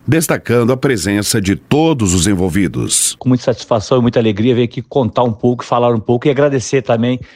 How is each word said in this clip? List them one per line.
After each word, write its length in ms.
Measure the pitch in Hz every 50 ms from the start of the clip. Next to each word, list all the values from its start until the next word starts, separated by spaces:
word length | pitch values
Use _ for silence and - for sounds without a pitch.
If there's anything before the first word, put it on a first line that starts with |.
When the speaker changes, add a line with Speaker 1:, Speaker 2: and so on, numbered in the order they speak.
| -
Speaker 1:
destacando 680 | - 139 165 151 - 147 - - - 117 120 123 123 135
a 20 |
presença 640 | 127 147 139 123 95 82 101 101 104 104 - - 113
de 160 | 95 95 98
todos 580 | - - - 135 147 160 165 160 123 107 92 87
os 140 | 92 80
envolvidos. 880 | 107 101 87 92 92 78 101 95 80 - - - - - - - - -
Speaker 2:
Com 120 | - - 127
muita 160 | 127 120 -
satisfação 540 | 131 117 - - - 120 110 - - 135 127
e 20 |
muita 180 | 117 120 - 131
alegria, 340 | 113 110 98 98 110 131 120
vir 100 | 117 120
aqui 180 | 113 - 127
contar 420 | 113 - - 143 123 104 - 123 123
um 80 | 120
pouco, 320 | 107 - - 123 123 113 -
falar 320 | - 127 120 120 120 117
um 40 | 110
pouco 280 | - - 120 120 -
e 20 | 151
agradecer 520 | 131 131 143 147 139 127 - - 139 135
também 400 | - - 117 113 120 123 127 123 123 - -